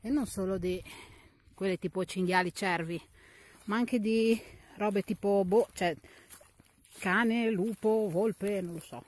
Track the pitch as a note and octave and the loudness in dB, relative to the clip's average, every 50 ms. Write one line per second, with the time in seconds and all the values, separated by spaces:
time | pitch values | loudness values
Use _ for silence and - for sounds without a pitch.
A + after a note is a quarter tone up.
0 | - A3+ C#4 D4+ A#3+ - - G#3 F#3+ F#3 F#3+ F#3 F3 F3+ F3+ F#3 - - - - | -2 0 0 0 0 -2 -4 -4 -2 -2 -2 -2 -2 -4 -4 -4 -8 -14 -18 -18
1 | - - - - - - _ _ _ - - - F#3+ G3 F#3 - - F3 - F#3 | -20 -20 -20 -20 -20 -20 _ _ _ -20 -10 -4 -2 -2 -2 -2 -4 -4 -2 -4
2 | F#3 - - F#3 F#3 F3 F#3 F3+ F3+ F3 - - G#3 F#3+ F3 E3+ E3 E3 E3+ D#3+ | -4 -4 -2 -2 0 2 2 2 2 0 -2 -2 -2 0 0 -2 -2 -4 -6 -8
3 | - - - - - - - - - - - - - - G#3 A3+ B3 A3+ B3+ A#3+ | -10 -14 -20 -20 -20 -20 -20 -20 -20 -20 -20 -14 -6 -2 0 0 0 2 0 0
4 | G3+ A3 A3+ A3+ A3+ A3+ A3+ A3 - - - - - - - - G#3 G#3 G3 G3+ | 2 2 2 4 4 4 4 2 0 -14 -20 -20 -20 -20 -6 -2 -2 0 0 0
5 | F#3+ - G#3 - - G3+ G3+ G3+ F#3+ F3+ G3 A#3 G#3+ - - - F#3 E3+ D#3 - | -2 -2 -6 -2 0 2 2 2 4 4 4 4 4 2 -2 -2 -2 -2 -2 -4
6 | - - - - - - - - - - _ _ - - _ _ _ - - - | -12 -20 -20 -20 -20 -20 -20 -20 -20 -20 _ _ -20 -20 _ _ _ -20 -16 -6
7 | - F#3+ F3+ G#3+ A#3 A3+ A3+ A#3 A#3 A3+ A3 F3+ F#3+ A#3 G#3 - - A3 A3 A3 | -2 0 2 2 4 2 2 2 2 2 2 0 -2 -2 -4 0 0 2 2 2
8 | G#3+ G3 D#3+ F3 G#3+ A3+ F#3 - F#3+ G3+ G#3 F#3+ F3+ F3 E3+ D#3+ - - - A#2+ | 0 0 0 0 0 0 -2 -2 -2 -2 -2 -2 -4 -6 -8 -12 -12 -12 -14 -14
9 | - | -14